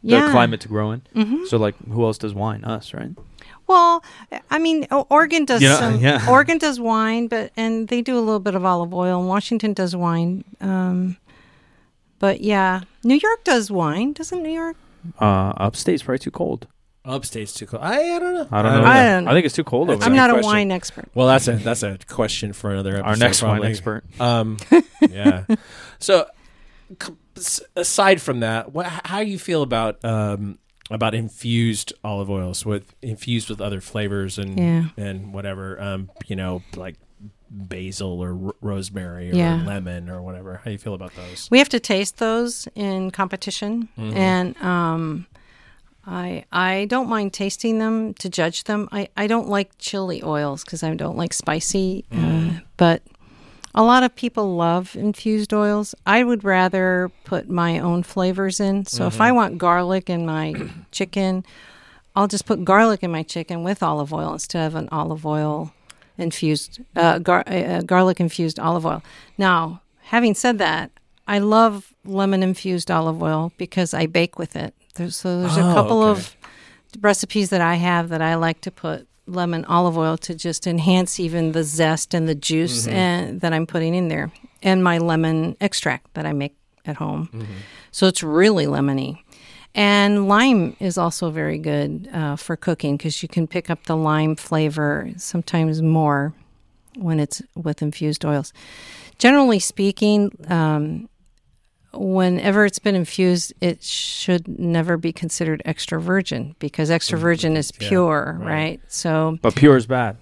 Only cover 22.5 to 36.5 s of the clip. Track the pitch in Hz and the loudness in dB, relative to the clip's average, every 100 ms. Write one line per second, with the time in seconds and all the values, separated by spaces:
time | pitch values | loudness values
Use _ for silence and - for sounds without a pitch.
22.5 | 101 104 98 98 98 98 107 120 - 110 | -8 -4 -4 -2 -2 0 2 4 2 2
23.5 | 107 107 107 95 110 - - 123 117 110 | 0 0 -2 -4 -8 -10 -2 0 2 0
24.5 | 107 - 339 - - 285 92 101 - 95 | -6 6 6 6 2 2 4 2 2 -2
25.5 | 220 - - - - - 190 156 - _ | -6 -6 -20 -20 -12 2 2 2 -8 _
26.5 | _ - _ _ 185 - 165 _ - 180 | _ -20 _ _ -16 -16 -16 _ -10 -6
27.5 | - - - 175 - 196 185 - 123 113 | -6 -6 -4 -2 2 4 4 2 -4 -2
28.5 | 113 110 143 175 170 - 190 214 190 - | -4 -6 -8 -8 -8 -8 -6 -4 -6 -2
29.5 | 165 139 120 113 107 117 110 107 101 101 | -2 0 0 -2 -2 -2 0 0 -2 -6
30.5 | 95 _ _ - 110 110 110 113 - 120 | -10 _ _ -10 -2 -2 -2 -6 -8 -2
31.5 | 117 117 107 - - 104 101 98 98 92 | 0 2 0 -6 -12 -8 -6 -4 -4 -4
32.5 | 90 - 104 - _ 131 107 - 117 - | -6 -4 -6 -6 _ -12 -10 -4 -4 -4
33.5 | 107 101 101 - 110 104 101 95 98 98 | -8 -6 -8 -8 -6 -4 -4 -6 -6 -6
34.5 | 95 175 165 160 - 101 95 98 98 98 | -2 0 2 0 -6 -10 -10 -12 -12 -10
35.5 | 95 95 95 101 95 95 - - 98 92 | -10 -10 -10 -8 -8 -10 -14 -10 -8 -6